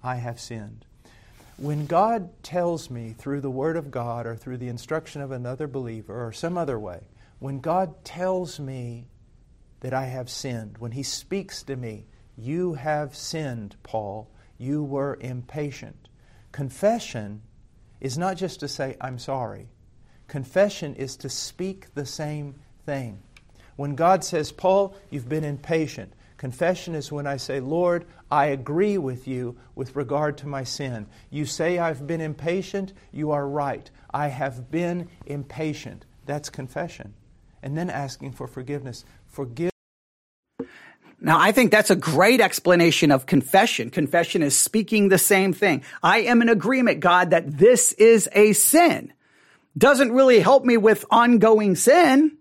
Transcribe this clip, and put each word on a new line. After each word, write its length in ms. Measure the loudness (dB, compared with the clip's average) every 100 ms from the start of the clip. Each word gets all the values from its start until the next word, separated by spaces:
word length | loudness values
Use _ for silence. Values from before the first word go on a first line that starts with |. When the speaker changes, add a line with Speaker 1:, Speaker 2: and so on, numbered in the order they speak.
Speaker 1:
I 120 | -8 -8
have 220 | -8 -12
sinned. 480 | -12 -14 -14 -20 _ _ _ _ _ _ -20 -12
When 300 | -8 -6 0
God 440 | 2 2 -2 -6 _
tells 460 | -8 -4 -2 -4 -8
me 240 | -14 -14 -12
through 220 | -8 -6
the 100 | -6
Word 260 | -4 -4 -4
of 140 | -6
God 340 | -8 -6 -8
or 120 | -8 -12
through 220 | -12 -10
the 100 | -10
instruction 520 | -12 -8 -8 -8 -14
of 120 | -10
another 340 | -10 -10 -10 -8
believer 600 | -8 -10 -12 -12 -12 -10
or 60 |
some 240 | -8 -6 -4
other 220 | -4 -6
way, 220 | -8 -14 -18 _ _ _
when 180 | -12 -8
God 460 | -4 -2 -4 -8
tells 560 | -18 -8 -4 -4 -6 -12
me 480 | -12 -12 -12 -14 -20 _ _ _ _ _ _ _
that 120 | -6
I 120 | -6
have 260 | -6 -10 -12
sinned, 480 | -12 -10 -10 -12 -14
when 140 | -12
He 100 | -10
speaks 600 | -10 -10 -8 -8 -8 -16
to 100 | -12
me, 320 | -10 -10 -14 -20 _ _ -14
"You 380 | -8 -6 -4
have 420 | -6 -4 -4 -6 -12
sinned, 580 | -10 -8 -8 -10 -12 -18
Paul. 480 | -10 -8 -8 -12 -16 _ _ _
You 260 | -8 -6
were 340 | -4 -4 -6 -8
impatient." 880 | -10 -12 -12 -10 -10 -10 -18 -20 _ _ _ _ _
Confession 920 | -10 -10 -2 0 0 -6 -10 -10 -14 -20 _ _ _ _ _
is 160 | -8 -4
not 200 | -4 -4
just 240 | -8 -8
to 80 | -12
say, 280 | -8 -8 -8
"I'm 180 | -12 -12
sorry." 500 | -8 -6 -6 -10 -20 _ _ _ _ _ -12
Confession 680 | -10 -4 0 0 -2 -12
is 220 | -10 -12 -10
to 120 | -12
speak 680 | -10 -12 -10 -10 -10 -14
the 120 | -12 -10
same 480 | -10 -8 -8 -12 -16 _ _ -10
thing. 360 | -8 -8 -14 _ _ _ _ -20 -10
When 180 | -8
God 300 | 0 2 2
says, 280 | 0 -6 -6
"Paul, 420 | -2 0 2 0 -6 _
you've 180 | -14 -8
been 160 | -6
impatient," 680 | -6 -10 -4 -4 -2 -8 -18 _ _ -14
confession 580 | -12 -2 -2 -2 -6
is 180 | -10 -8
when 140 | -8 -6
I 100 | -8
say, 240 | -6 -6
"Lord, 460 | -4 0 0 0 -6 -20 _
I 160 | 0 0
agree 500 | -2 -4 -2 0 0
with 320 | -4 -8 -8
you 280 | -8 -8 -12 _
with 200 | -12 -8
regard 440 | -8 -4 -2 -2 -6
to 80 | -10
my 180 | -10
sin. 420 | -10 -8 -8 -8 -12 -20 _
You 140 | -8
say 340 | -8 -4 -2 -2
I've 280 | -2 -6 -6
been 140 | -6
impatient. 720 | -6 -6 -4 -4 -4 -8 -8 -14 _
You 200 | -8 -4
are 160 | -2 -2
right. 440 | -4 -4 -6 -12 _ -10
I 180 | -4 -4
have 420 | -4 -6 -8 -8
been 380 | -4 -4 -6 -10 _ -12
impatient." 800 | -12 -10 -8 -6 -6 -12 -18 _ _
That's 240 | -10 -10 -8
confession. 680 | -12 -10 -8 -10 -10 -20 -20 _ _ _ _
And 140 | -8 -6
then 140 | -6
asking 420 | -6 -8 -10 -14
for 140 | -14 -14
forgiveness. 580 | -12 -10 -10 -10 -16 -18 _ _
Forgive 440 | -12 -10 -4 -6 _ _ _ _ _ _ _ _ -14 -14 -14 -20 _ _ _
Speaker 2:
Now, 180 | 2 4
I 140 | 6
think 180 | 4 4
that's 200 | 4 4
a 60 | 0
great 440 | 2 4 6 6
explanation 720 | 2 2 2 6 4 4 4
of 140 | 4 4
confession. 640 | 0 4 4 4 0 -4
Confession 520 | -4 0 0 0 0
is 140 | 0 0
speaking 520 | 0 0 0 2 6
the 100 | 4
same 340 | 4 4 2
thing. 300 | 2 0 0 -4 0
"I 200 | 2 4
am 200 | 4 4
in 60 | 4
agreement, 520 | 2 2 2 2 2
God, 300 | 4 4 4
that 280 | 2 0 6
this 340 | 6 8 2
is 360 | 6 8 8 4
a 220 | 6 6
sin." 580 | 6 4 6 6 2 -6 _ _ _ _ _ _ 4
Doesn't 340 | 6 6 4
really 280 | 6 8 8
help 240 | 8 6
me 120 | 6 6
with 280 | 6 4 4
ongoing 680 | 4 6 8 8 6 4 4
sin 600 | 6 8 8 6 4 0